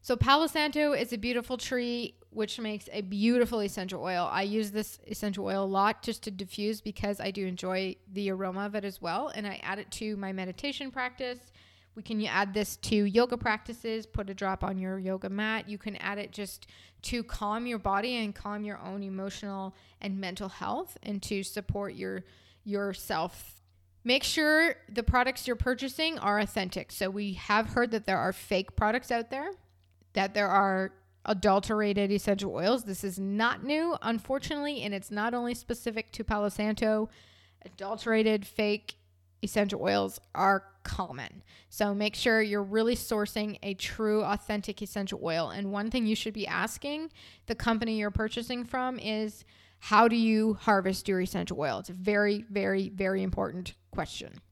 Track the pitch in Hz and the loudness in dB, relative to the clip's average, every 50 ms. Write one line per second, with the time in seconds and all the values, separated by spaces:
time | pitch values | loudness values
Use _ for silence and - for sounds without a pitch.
0 | _ - 247 220 - 247 277 294 320 302 - 320 302 302 285 302 302 294 294 - | _ 0 2 2 6 6 6 6 6 4 2 2 0 2 2 2 2 4 4 2
1 | 247 247 240 214 196 240 247 240 233 - 254 247 - - 262 247 240 240 240 240 | 0 -2 -4 -4 -2 -2 -2 -2 -2 -4 -6 -6 -4 -2 -2 -2 -2 -2 -2 -4
2 | 233 - - _ - _ - 214 214 208 - - 226 214 214 208 - - - 208 | -6 -8 -10 _ -20 _ -6 -6 -4 -4 -4 -6 -6 -6 -6 -6 -8 -8 -8 -8
3 | 208 185 202 196 208 233 240 247 247 - 247 220 208 196 - - 185 185 185 156 | -6 -4 0 4 4 6 6 6 4 4 2 -2 -2 -2 -4 -4 -6 -6 -6 -6
4 | 117 180 185 175 175 - - 185 196 202 208 220 214 202 202 214 214 - - - | -4 -2 0 0 0 0 0 0 0 0 0 0 -2 0 -2 -6 -6 -6 -10 -16
5 | - - 208 - - 208 196 202 196 196 190 196 196 190 190 190 196 214 220 - | -12 -12 -8 -6 -4 -4 -4 -2 -2 -2 0 0 0 0 2 4 4 4 2 0
6 | - - 220 - - 220 196 185 196 185 - - 202 208 220 208 - 214 208 - | -4 -6 -6 -6 -8 -10 -8 -10 -10 -10 -6 -4 -2 -2 -2 -2 -6 -10 -6 -4
7 | - 202 208 196 - 196 190 202 196 185 180 180 - 185 185 185 190 190 185 - | -4 -4 -2 -2 -4 -4 -4 -4 -4 -4 -4 -4 -4 -2 0 0 -2 -2 -6 -8
8 | _ - 190 202 208 196 190 185 196 185 185 190 202 208 202 214 196 202 190 - | _ -10 -6 -4 -2 -2 -2 -2 -2 -4 -4 -4 -6 -4 -4 -4 -6 -6 -8 -6
9 | - 170 165 202 277 294 - 214 208 202 190 - - - 190 202 - - - - | -6 -4 -2 -2 -2 -4 -4 -4 -6 -6 -6 -6 -6 -6 -6 -6 -6 -10 -8 -6
10 | 226 214 214 196 196 190 190 190 185 185 180 - - 285 269 - 285 269 254 269 | -4 -4 -4 -4 -6 -6 -6 -6 -6 -6 -8 -6 -4 -6 -4 -4 -8 -8 -6 -6
11 | 254 247 247 - 269 247 247 247 - - _ - - - _ _ _ _ _ 220 | -6 -6 -6 -6 -8 -8 -8 -10 -14 -20 _ -20 -20 -20 _ _ _ _ _ -16
12 | 208 - 226 214 208 180 120 185 202 196 190 214 208 - - - - - 240 208 | -8 -4 -2 -2 0 0 2 2 2 2 0 -2 -2 -2 -4 -8 -2 2 4 4
13 | 202 202 190 233 240 247 247 240 - 233 214 214 - - 233 233 - 233 220 226 | 4 6 6 4 4 4 2 -2 0 -2 -2 -2 -4 -12 -14 -10 -8 -6 -6 -6
14 | 214 - - - 202 196 196 190 202 190 190 190 - 185 190 185 185 185 190 190 | -6 -6 -6 -6 -6 -6 -6 -4 -2 -2 -2 -2 -2 -4 -4 -4 -4 -4 -4 -4
15 | 185 185 190 190 190 190 196 202 214 220 220 220 - - 208 202 - 220 202 - | -2 -4 -4 -2 -4 -6 -4 -2 -2 0 -2 -2 -4 -6 -10 -8 -8 -10 -10 -6
16 | - 190 202 202 202 - - - 202 190 - - - - - - - - _ - | -6 -4 -4 -4 -8 -8 -8 -10 -10 -10 -10 -16 -18 -20 -20 -20 -20 -20 _ -12
17 | - - 247 240 233 233 - - 214 208 214 226 240 247 240 214 185 202 196 196 | -6 -4 -2 -2 -2 -4 -6 -4 -2 -2 0 -2 -2 -4 -4 -2 0 0 2 2
18 | 208 247 247 240 220 208 196 - - 208 208 208 208 208 202 - - 185 190 202 | 2 0 0 0 -2 -2 -4 -6 -8 -6 -6 -4 -4 -6 -6 -8 -8 -8 -8 -6
19 | 202 190 190 190 190 202 196 - - 202 196 196 190 190 - - - - _ _ | -6 -6 -6 -6 -6 -6 -6 -8 -8 -8 -6 -6 -6 -8 -10 -14 -20 -20 _ _
20 | - 202 190 196 196 180 185 190 208 190 - - - - 214 277 381 359 - - | -6 -4 -4 -4 -4 -6 -6 -6 -8 -8 -6 -6 -4 -4 -2 -4 -4 -6 -12 -14
21 | - - 208 196 - - 220 196 190 - - 214 196 - - 202 202 196 - - | -8 -6 -6 -6 -4 -2 -2 -2 -2 -4 -6 -8 -4 -2 -2 -2 -2 -6 -6 -6
22 | 190 185 190 190 185 - - - _ - - _ _ 214 202 202 202 202 185 - | -6 -6 -6 -6 -10 -12 -20 -20 _ -20 -20 _ _ -4 -2 -2 -2 -2 -4 -6
23 | - - 190 160 165 175 - - - - - - _ _ _ _ _ _ _ _ | -6 -4 -2 -2 -2 -4 -6 -12 -18 -20 -20 -20 _ _ _ _ _ _ _ _
24 | _ 233 247 277 - - - 330 311 302 311 311 330 339 - - - - 208 240 | _ 4 4 4 4 2 2 4 4 6 6 6 6 4 2 -2 -10 -6 -4 0
25 | 233 - 247 254 247 262 262 - - 254 240 226 - 254 262 - 269 269 254 - | 2 4 4 4 4 4 0 -2 -2 -2 -2 0 2 0 0 0 -2 -6 -2 0
26 | 311 320 330 285 - 202 208 208 208 202 - 220 185 185 - - - - - - | 0 0 0 0 2 2 2 2 2 0 0 -2 -2 -2 -4 -6 -8 -8 -4 -2
27 | 196 185 190 208 208 202 185 - - - 208 214 226 214 - 247 240 233 220 220 | -2 -2 0 -2 -4 -4 -4 -6 0 2 4 4 4 2 2 2 2 2 0 -2
28 | 214 - 190 175 117 180 190 - - - 208 185 190 - - - 214 208 220 247 | 0 0 0 2 2 0 -2 -2 -4 0 0 0 0 0 0 2 2 4 2 2
29 | 240 - 247 233 233 - 262 269 294 330 370 - _ _ _ _ _ _ _ _ | 0 0 -2 -2 0 -2 -6 -6 -4 -6 -8 -10 _ _ _ _ _ _ _ _
30 | _ _ _ 202 196 196 202 208 202 190 180 196 196 196 190 185 190 190 - - | _ _ _ 0 0 2 2 2 2 6 6 6 6 6 4 2 0 -2 -4 -12
31 | _ _ _ _ _ - 214 185 175 208 190 202 202 - 220 214 214 208 202 208 | _ _ _ _ _ -2 0 4 6 6 6 6 4 2 0 2 2 2 2 2
32 | 202 190 202 202 - - 202 196 196 185 87 113 170 202 247 262 226 208 190 185 | 2 2 2 2 2 2 0 2 0 -4 -2 2 4 4 4 2 0 -4 -8 -4
33 | - 196 180 190 196 196 196 208 226 240 262 - - 269 294 311 320 339 339 - | -6 -6 -4 -4 -4 -2 0 2 2 2 0 -2 -2 0 0 2 2 0 0 -2
34 | - 226 233 226 - - 262 277 269 - 311 294 285 294 294 269 - 208 202 196 | 0 -2 -2 -2 -2 -2 -4 -2 -2 -4 -4 -2 -2 -4 -4 -4 -4 -4 -4 -4
35 | 196 - 214 208 214 233 240 240 240 240 247 247 - - 240 - - 233 214 226 | -6 -6 -4 -2 -2 0 0 -2 -2 -4 -4 -6 -6 -6 -8 -4 -4 -6 -4 -4
36 | 220 - - - 220 - 220 208 208 208 - - 208 214 214 - 220 220 220 214 | -8 -8 -8 -8 -4 -2 0 2 2 0 0 0 0 0 2 2 2 2 4 2
37 | 220 214 - - - - - - _ _ _ _ - - - - 196 196 220 220 | 0 -2 -6 -16 -20 -20 -20 -20 _ _ _ _ -20 -20 -12 -10 -6 -6 -6 -4
38 | - 233 226 220 220 220 214 214 202 - - - 214 208 208 214 _ - - _ | 0 4 4 6 6 6 4 2 0 -4 -2 0 2 2 2 0 _ -10 -16 _
39 | _ _ _ _ _ _ _ _ - 196 - 220 208 202 202 - - - 196 202 | _ _ _ _ _ _ _ _ -8 -2 2 2 2 2 0 -2 0 2 2 2
40 | 196 190 - - _ _ _ - 185 196 196 190 - - _ _ _ - - - | 2 0 -4 -10 _ _ _ 2 4 6 6 4 2 -6 _ _ _ -6 -4 -4
41 | 190 170 143 135 123 - - 208 - - - - - _ - - 208 208 202 202 | -4 -6 -6 -10 -10 -10 -12 -16 -20 -20 -20 -20 -20 _ -2 0 0 0 2 2
42 | 208 214 214 - - 254 226 220 220 214 202 208 202 196 202 220 220 233 247 233 | 0 0 0 2 4 6 6 6 4 4 2 0 0 2 2 4 4 4 2 0
43 | - - 226 214 208 208 - 214 208 214 202 - - 202 196 185 - - - - | 0 -2 0 0 0 0 -2 -2 -2 -2 -4 -6 -6 -6 -4 -4 -4 -6 -4 0
44 | 220 214 214 214 208 165 202 208 - - 214 208 196 - 190 - 208 190 - 208 | 2 2 4 4 4 2 0 -2 -2 -4 -4 -4 -2 -4 -6 -8 -8 -6 -4 -4
45 | 196 196 196 - - 165 160 165 165 131 85 139 202 196 202 202 208 226 214 254 | -4 -4 -4 -4 -2 0 0 0 0 0 -2 -4 -4 -4 -2 -2 -4 0 0 0
46 | 226 214 220 - - 226 202 214 202 - - 175 185 226 - - - 285 294 302 | 2 2 2 0 0 -4 -4 -6 -6 -2 0 0 0 -2 -4 -6 -6 -6 -4 -4
47 | 320 320 - - - - - - _ - 226 - - 240 226 220 240 226 220 214 | -6 -8 -12 -16 -20 -20 -20 -20 _ -6 -4 0 2 2 2 2 2 0 0 0
48 | 208 208 196 - 220 220 - 240 233 - 254 240 240 233 - 262 254 254 254 240 | 0 0 0 0 -2 -2 -2 -6 -6 -6 -6 -6 -6 -4 -4 -2 -2 -2 -4 -4
49 | - 214 220 214 220 214 208 - - _ - - - - _ _ - - 208 202 | -4 -2 -2 -2 -2 -4 -6 -12 -20 _ -20 -20 -20 -20 _ _ -2 6 8 10
50 | 233 233 226 233 226 226 220 214 220 220 214 190 - - 208 196 190 190 185 185 | 10 10 8 6 6 6 6 6 6 4 2 2 4 6 6 6 6 2 -2 0
51 | - - 190 185 185 190 - 190 180 - 180 - 151 143 113 95 185 - 175 185 | 0 0 0 2 0 0 -2 -4 -4 -4 -2 -2 0 0 0 -2 -4 -8 -10 -4
52 | 185 214 208 202 208 208 208 208 226 226 196 208 196 196 196 190 196 - 208 185 | 0 2 4 4 6 4 2 0 -2 -4 -2 0 2 2 2 2 0 -2 -2 -2
53 | 196 190 190 190 190 190 180 - 196 - - 180 180 - - _ _ _ - - | 0 0 2 2 0 0 0 0 -2 -2 -2 -6 -8 -8 -12 _ _ _ -6 -6
54 | 156 - - - - - - - _ _ | -4 -4 -6 -10 -12 -12 -14 -18 _ _